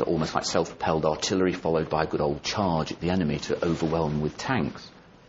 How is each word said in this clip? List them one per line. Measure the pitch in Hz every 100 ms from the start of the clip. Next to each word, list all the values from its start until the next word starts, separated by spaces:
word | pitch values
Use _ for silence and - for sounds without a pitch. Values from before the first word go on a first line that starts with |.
almost | - 82 80
like | -
self-propelled | - 92 82 - - 80
artillery, | 78 78 - 98 92
followed | 90 85 82 80
by | 78
a | 78
good | 78
old | 78 73
charge | - - 98 82 78
at | -
the | 85
enemy | 92 80 73
to | - 73
overwhelm | 85 80 82 82 80 76
with | 76 -
tanks. | - 127 71 - - - - -